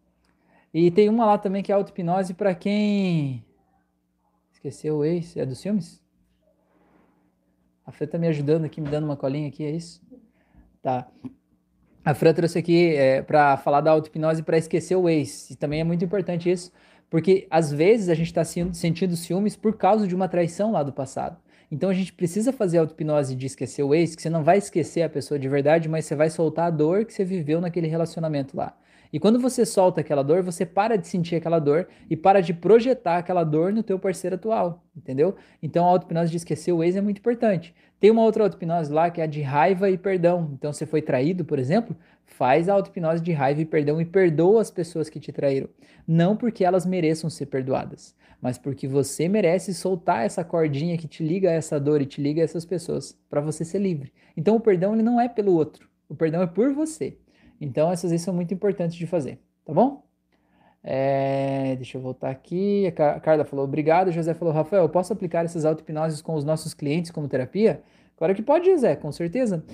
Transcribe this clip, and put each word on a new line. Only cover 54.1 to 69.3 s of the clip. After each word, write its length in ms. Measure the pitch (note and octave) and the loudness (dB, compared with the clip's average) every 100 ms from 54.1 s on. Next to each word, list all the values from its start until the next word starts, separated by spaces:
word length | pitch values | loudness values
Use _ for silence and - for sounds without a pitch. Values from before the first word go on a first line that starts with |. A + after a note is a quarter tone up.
| _ _ - | _ _ -2
Então 200 | D#3+ A3+ | 2 2
o 40 | |
perdão, 320 | A3+ F#3 F#3+ | 4 2 2
ele 120 | A3 | 2
não 160 | A3 A#3+ | 2 2
é 80 | B3 | 0
pelo 260 | B3 G3+ | 0 2
outro, 340 | E3+ D3+ - _ _ - | 2 2 -4 _ _ -14
o 80 | D3+ | -4
perdão 260 | D#3+ E3 | -2 0
é 40 | F3+ | -2
por 240 | F3 C4 | 0 0
você. 420 | C#4 D#4 - - - _ _ _ - | 0 -4 -4 -10 -10 _ _ _ -12
Então 300 | D3 B2 D#3+ | -6 0 0
essas 200 | F3+ F3+ | 0 -2
aí 80 | E3 | -2
são 160 | E3+ | -2
muito 180 | F3 F3 | -4 -4
importantes 440 | F#3+ G#3 F#3+ E3+ E3+ | -2 -2 -2 -4 -4
de 100 | E3 | -4
fazer, 320 | F3+ B2+ - _ _ | -4 -4 -10 _ _
tá 80 | - | -4
bom? 300 | D#3 B3+ C#4+ _ _ _ _ _ _ _ _ | 2 2 0 _ _ _ _ _ _ _ _
É, 920 | - C3+ C3+ C#3 C3+ C3+ C3+ C3+ C3+ C3 | -6 -2 0 0 0 -2 -2 -2 -4 -6
deixa 200 | B2 C3 | -8 -10
eu 60 | |
voltar 260 | B2+ B2+ C3+ | -10 -8 -8
aqui. 580 | C3+ - F3 G3+ G3+ F#3+ | -8 -8 -4 0 0 0
A 60 | |
Ca-, 200 | E3+ D3 | 2 0
a 80 | D3+ | 2
Carla 240 | - D#3 | 2 2
falou, 200 | C#3+ C#3 | 2 -2
"Obrigado." 460 | C#3 D3 D3+ E3 F#3+ | -4 0 2 4 2
José 240 | E3+ E3 | 0 -4
falou, 180 | D#3+ E3+ | -2 -2
"Rafael, 300 | D#3 D#3 G3+ | 0 0 2
eu 60 | D#3+ | 2
posso 240 | F3+ F#3 | 2 -2
aplicar 320 | G#3 F3 E3+ | -4 -4 -2
essas 200 | E3+ F3 | -2 0
auto-hipnoses 560 | D#3 D#3 - D#3 D#3+ D3+ | 0 -2 -4 -4 -4 -6
com 140 | - | -6
os 100 | D#3+ | -4
nossos 300 | C#3+ D#3+ D#3 | -2 -4 -6
clientes 360 | - C#3+ D#3 E3+ | -8 -4 -4 -4
como 180 | - D3 | -8 -4
terapia?" 520 | C3 B2 F#3+ G#3+ D3+ _ _ _ - | -4 -4 0 0 0 _ _ _ -4
Claro 180 | D#3+ | -2
que 80 | G3 | 0
pode, 240 | A3 D#4+ F4+ | 2 2 4
José, 280 | F4+ A3 C#3+ | 4 4 0
com 140 | D3+ | -4
certeza. 540 | - E3+ | -6 -4